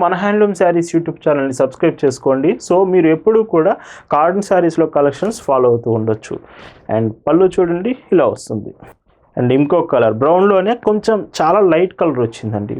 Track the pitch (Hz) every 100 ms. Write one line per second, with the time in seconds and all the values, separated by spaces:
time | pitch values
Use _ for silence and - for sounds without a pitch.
0 | 175 180 202 214 208 196 175 170 170 165
1 | 165 147 160 143 135 127 131 - 170 -
2 | 143 127 135 131 156 - - 180 190 185
3 | 160 160 214 220 220 170 175 - - -
4 | - 147 165 196 202 185 170 165 156 147
5 | 143 139 202 220 - 131 123 120 117 113
6 | 110 110 - - - - - - - 110
7 | 113 - 143 165 185 196 170 175 220 254
8 | - 180 120 110 - 110 - - - -
9 | _ _ _ - 123 131 147 175 165 127
10 | 113 110 143 180 202 190 196 240 214 214
11 | 220 208 147 - 160 196 190 165 185 -
12 | 170 127 117 - 110 107 107